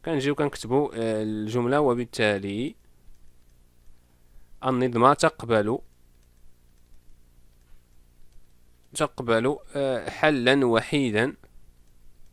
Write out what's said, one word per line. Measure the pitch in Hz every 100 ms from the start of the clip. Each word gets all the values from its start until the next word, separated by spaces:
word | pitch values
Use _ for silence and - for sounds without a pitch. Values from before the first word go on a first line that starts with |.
كنجيو | - 156 135
كنكتبو، | 147 147 - 113 131 143
آه، | 113 113 110
الجملة، | 107 107 107 120 120 143
وبالتالي | 143 120 120 - 107 101 98 101 135 - - - - - - - - - _ _ - - _ _ - - - - 135
النظم | 127 127 117 127
تقبل، | 147 160 - 117 113 104 127 - _ - - _ _ - - _ _ - - - - - - - _ _ - _ - - _ - - - - - - _
تقبل، | - 151 - 120 113 127 147 - 143
آه، | 135 123 80
حلا | - 156 143 123 139 127
وحيدا، | 113 - 147 127 104 131 - - - - _ - - - - -